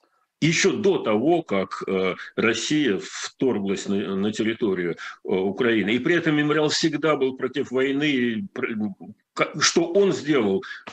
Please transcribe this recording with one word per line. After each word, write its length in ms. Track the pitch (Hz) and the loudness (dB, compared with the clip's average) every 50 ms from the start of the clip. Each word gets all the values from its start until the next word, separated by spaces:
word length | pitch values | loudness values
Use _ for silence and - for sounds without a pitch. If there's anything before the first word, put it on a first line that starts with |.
| _ _ _ _ _ _ _ _ | _ _ _ _ _ _ _ _
ещё 300 | 151 165 160 - - 190 | 0 0 2 2 2 2
до 260 | 131 214 208 208 170 - | 2 4 2 2 2 2
того, 440 | - 113 107 107 123 160 175 160 | 2 0 0 2 4 4 2 2
как, 400 | - - 101 95 92 - - - - | 2 0 -2 -2 -2 -2 -6 -8 -4
э, 280 | - 95 92 95 92 85 - - - - | -2 0 0 0 0 -2 -4 -10 -6 -2
Россия 600 | - 107 113 107 - - - 151 151 143 113 95 85 | 0 2 2 2 0 -2 0 0 2 2 2 0 0
вторглась 840 | - - - - - - - - 135 127 110 104 98 98 95 - - 98 | -4 -8 -10 -10 -10 -12 -4 0 0 0 0 0 -2 -2 -4 -4 -2 -2
на, 280 | 98 101 98 85 98 | -2 -2 -2 -2 -2
на 160 | 95 98 107 | -2 -2 -2
территорию, 600 | 104 - 107 110 113 - 117 101 92 90 87 85 | -2 -2 -2 -2 -2 0 0 0 0 0 -2 -4
э, 40 | 78 - - - - - - - | -4 -6 -10 -14 -14 -12 -4 -2
Украины. 600 | 98 92 95 101 98 - 123 113 113 110 92 101 123 | 0 0 0 0 0 0 0 2 2 2 2 2 0
И 40 | 123 | 0
при 160 | 127 160 175 | 2 2 0
этом 200 | 165 170 165 151 | 2 2 2 2
мемориал 320 | 147 147 151 147 156 151 147 | 2 2 2 2 2 2 2
всегда 460 | - - 170 160 147 143 147 156 147 | 2 0 0 0 0 0 0 0 2
был 200 | 135 135 131 131 | 2 0 -2 -2
против 340 | 131 135 123 - 143 123 - | -4 -6 -4 -4 -4 -6 -2
войны. 400 | 120 131 131 139 135 139 151 151 | 0 0 0 0 0 0 0 0
И 320 | 139 123 123 120 113 107 101 - - | 0 0 0 0 -2 -4 -6 -6 -6
пр-, 200 | 127 127 - 117 104 107 104 - - 85 - - _ _ _ _ | -6 -6 -4 -4 -4 -4 -4 -6 -10 -16 -20 -20 _ _ _ _
ка-, 180 | - 147 - - 156 | -4 -4 -4 -2 -2
что 320 | - - - 175 170 170 | -2 2 2 2 2 4
он 200 | 175 202 202 190 | 4 4 4 4
сделал, 500 | 147 120 123 147 156 127 107 98 95 95 - - - - - - | 2 0 0 0 2 2 2 2 0 0 -2 -6 -14 -16 -16 -2